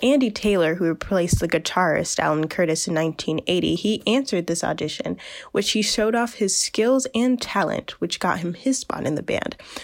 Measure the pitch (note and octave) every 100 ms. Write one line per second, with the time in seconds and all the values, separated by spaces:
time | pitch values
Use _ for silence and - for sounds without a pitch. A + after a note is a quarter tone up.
0 | B3+ C#4+ A#3+ - G#3 F#3+ D#3 F3 E3 D#3
1 | - F#3+ F3 - E3+ D#3+ - F3+ F3 D3+
2 | E3 - D#3 D#3 D#3 - E3 D#3+ F#3 D#3+
3 | D#3+ D#3 - D#3+ - F3+ D#3+ E3 G#3 A3
4 | G#3+ C4 C4+ F#3 E3+ E3+ - E3 D#3 -
5 | E3 F#3 - - - G3 G3+ A3 G#3 -
6 | G#3+ A#3 A#3 - G3 - - - A3+ C4+
7 | - A3+ B3+ B3 - G3+ E3+ - - -
8 | F3 - F#3 F3 F3 F3 C4+ C4 - -
9 | - D3+ - - - - - -